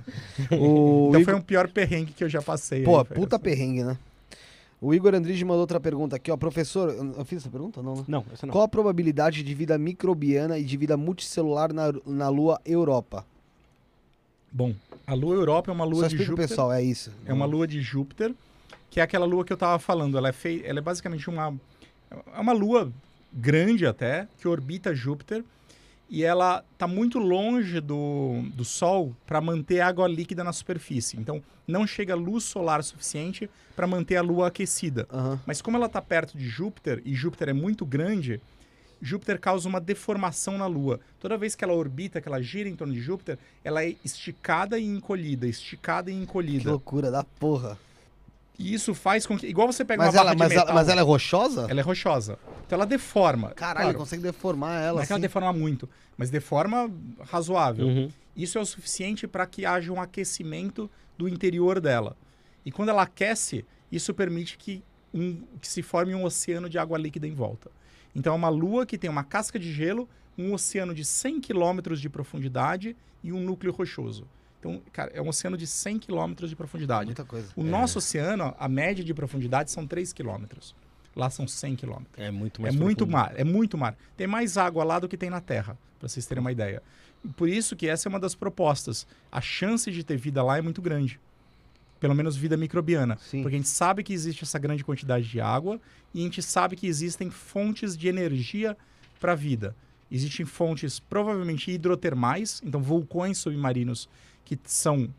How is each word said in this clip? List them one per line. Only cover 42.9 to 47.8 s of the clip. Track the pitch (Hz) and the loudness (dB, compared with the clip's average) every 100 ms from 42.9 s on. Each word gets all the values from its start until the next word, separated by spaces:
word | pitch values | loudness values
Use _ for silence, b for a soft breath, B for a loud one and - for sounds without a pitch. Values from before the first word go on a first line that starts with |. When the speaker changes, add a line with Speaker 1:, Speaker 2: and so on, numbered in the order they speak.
Speaker 2:
de | 120 | -4
Júpiter, | 127 190 - 135 b b | -4 -6 -6 -10 b b
ela | - 156 | -4 -2
é | 170 - 135 | -2 -4 -10
esticada | - - - - 165 196 226 | -12 -12 -12 -2 0 0 -2
e | 214 | -2
encolhida, | 202 - 190 156 131 123 | -6 -4 -4 -2 -2 -2
esticada | 113 - - - 170 180 | -4 -10 -10 -4 -2 -2
e | |
encolhida. | 190 185 190 165 139 131 | -6 -4 -4 -2 0 0
Speaker 1:
Que | |
loucura | 147 - 139 139 | -2 0 -2 0
da | 131 | 0
porra. | 139 - 151 139 120 104 | -4 -4 0 0 -2 -10